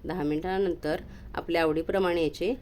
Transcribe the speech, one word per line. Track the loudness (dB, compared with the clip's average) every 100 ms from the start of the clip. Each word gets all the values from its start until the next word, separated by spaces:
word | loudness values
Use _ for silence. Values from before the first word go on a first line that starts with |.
| -4
दहा | -2
मिनिटानंतर | 0 0 0 0 0 0 -2 -2 -4 -14 -8
आपल्या | -8 0 2
आवडीप्रमाणे | 4 2 2 2 2 4
याचे | 0 0 -2 -2